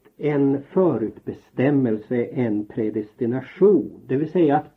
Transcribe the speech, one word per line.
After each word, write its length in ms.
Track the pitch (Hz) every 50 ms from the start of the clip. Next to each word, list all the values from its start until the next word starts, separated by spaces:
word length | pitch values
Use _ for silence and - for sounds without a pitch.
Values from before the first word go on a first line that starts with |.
| _ - _ -
en 440 | - 147 147 143 139 139 135 139
förutbestämmelse, 1600 | - - - 185 190 165 131 107 110 98 - - - 123 - - - _ _ - 127 147 147 139 127 117 107 104 - - 127 120 117
en 400 | - - 131 123 113 104 104 104
predestination. 1400 | - - 123 110 107 104 110 104 - _ - 123 117 123 131 127 - - - 185 208 196 143 98 87 - - -
Det 100 | - 131
vill 140 | 135 156 151
säga 260 | - 185 165 147 139
att 140 | 143 - - _